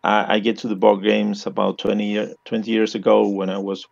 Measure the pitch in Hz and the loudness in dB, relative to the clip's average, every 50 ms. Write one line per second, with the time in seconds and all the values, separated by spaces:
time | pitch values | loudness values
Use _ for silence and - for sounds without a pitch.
0 | - - 104 107 - - 104 110 98 113 104 - - 113 107 92 104 107 104 98 | 0 2 2 2 2 2 0 0 2 0 -2 -2 -4 -6 -4 4 4 4 4 4
1 | 95 107 104 107 104 104 101 101 - - - 104 101 98 92 - - 101 104 104 | 2 0 2 2 0 -2 -2 -4 -6 -6 -2 0 0 0 -2 -2 -2 -2 0 0
2 | 104 104 104 107 107 - - - _ - 120 110 104 110 110 110 110 107 - 110 | -2 -2 -2 -2 -4 -4 -10 -16 _ -6 -6 -6 -4 -2 0 0 0 0 -2 -2
3 | 95 113 107 107 107 101 101 98 92 95 95 98 98 98 98 92 - _ | 2 4 4 6 4 2 0 -2 -2 -2 -4 -4 -4 -6 -6 -8 -10 _